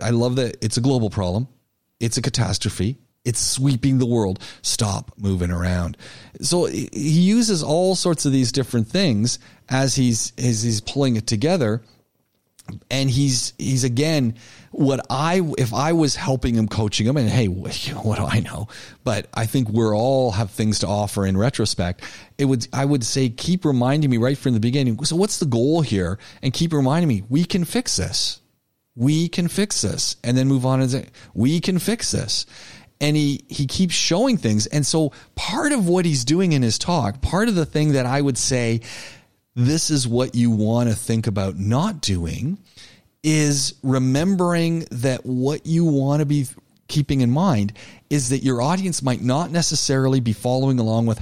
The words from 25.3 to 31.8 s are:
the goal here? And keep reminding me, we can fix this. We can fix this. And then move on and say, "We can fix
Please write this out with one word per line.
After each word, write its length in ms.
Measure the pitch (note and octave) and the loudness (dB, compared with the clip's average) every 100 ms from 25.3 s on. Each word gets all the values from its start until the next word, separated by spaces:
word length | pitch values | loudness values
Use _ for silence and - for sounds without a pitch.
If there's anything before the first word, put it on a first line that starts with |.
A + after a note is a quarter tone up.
| - | 0
the 80 | D#3 | 0
goal 360 | A#2 C3 E3 | 2 2 2
here? 360 | C#3 G2 E2+ G2 - - | 2 0 0 -4 -12 -6
And 120 | C3 | -4
keep 180 | - E3 | -2 0
reminding 340 | D3+ C3 D#3+ E3 | 2 2 2 2
me, 160 | G#2 G#2+ | 0 0
we 160 | C#3 | 0
can 220 | F3 F#3 E3+ | 2 0 0
fix 300 | A#3 - - | -2 -2 -4
this. 440 | F#2 - - - _ _ _ _ _ A#2+ | -2 -4 -4 -6 _ _ _ _ _ -2
We 320 | C3 D#3 E3+ | 0 2 0
can 200 | - F3 | -2 -2
fix 340 | - G#3 - | -2 -2 -2
this. 340 | G2+ - - - | -4 -2 -4 -4
And 100 | A#2+ | 0
then 140 | B2+ C3 | 2 2
move 160 | C3+ | 2
on 160 | B2+ C3 | 2 0
and 100 | C3 | 0
say, 180 | C3 - - - | -2 -6 -18 -10
"We 260 | - B2 E3+ | 0 2 2
can 180 | F3+ | 0
fix 340 | F#3 | 0